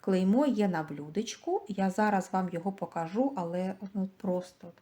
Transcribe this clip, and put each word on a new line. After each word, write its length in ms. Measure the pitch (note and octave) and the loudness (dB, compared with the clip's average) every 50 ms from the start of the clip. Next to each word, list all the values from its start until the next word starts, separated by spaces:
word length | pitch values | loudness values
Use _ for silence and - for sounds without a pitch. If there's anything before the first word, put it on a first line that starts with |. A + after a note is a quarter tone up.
| - | 2
Клеймо 420 | G#3 F#3+ F#3 F#3 F#3+ G#3 B3+ D4 | 2 2 4 6 6 6 6 4
є 220 | C#4+ G#3+ G#3 G#3 | 4 4 2 2
на 160 | G3 F3 D#3+ D#3 | 2 2 0 -2
блюдечку, 800 | D3+ D3 C#3+ C#3+ D3+ D3+ G3+ A#3+ - - - - E4+ F4+ G4 G4+ | -4 -8 -10 -10 -6 -6 -6 -6 -6 -8 -8 -4 -2 -2 -2 -2
я 220 | - G3 G3 F#3+ F#3+ | -4 -2 0 0 0
зараз 400 | F#3 - G#3+ G#3 G3+ F#3+ F#3 - | 2 2 2 4 4 2 0 0
вам 180 | - F#3 F#3 F3+ | 0 0 0 0
його 220 | F3+ E3+ E3+ G3 | -4 -2 -4 -4
покажу, 640 | F#3+ - F3 E3 - E3+ E3 E3 F#3 A3 C4 C#4 C#4 | -4 -4 -10 -6 -4 -6 -6 -2 0 0 0 0 0
але, 400 | G3+ F3 E3+ F3 F3+ F#3 F#3+ F#3+ - G#3 F#3+ - | -2 -4 -2 -2 -2 -2 -2 -4 -6 -10 -6 -4
ну, 160 | G3+ F#3+ F#3+ - | -4 -4 -4 -6
просто 540 | _ - G3 F3+ F3+ F3+ - - _ - F3 - _ | _ -2 -2 -2 -2 -2 -8 -18 _ -20 -20 -20 _